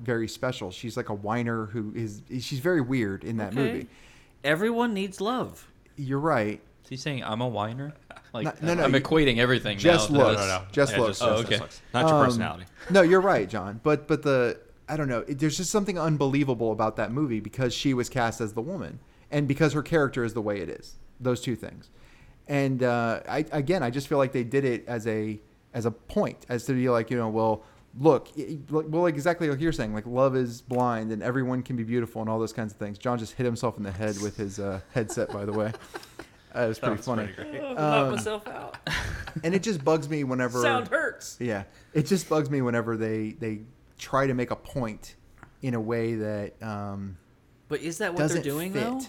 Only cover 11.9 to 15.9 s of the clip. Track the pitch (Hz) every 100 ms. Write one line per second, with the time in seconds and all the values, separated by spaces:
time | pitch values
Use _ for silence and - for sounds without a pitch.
11.9 | 123 160 151 135 117 85 85 92 - -
12.9 | 190 165 190 190 139 92 107 95 113 156
13.9 | 147 147 147 143 131 120 - - - -
14.9 | 156 139 117 - 139 156 180 175 214 202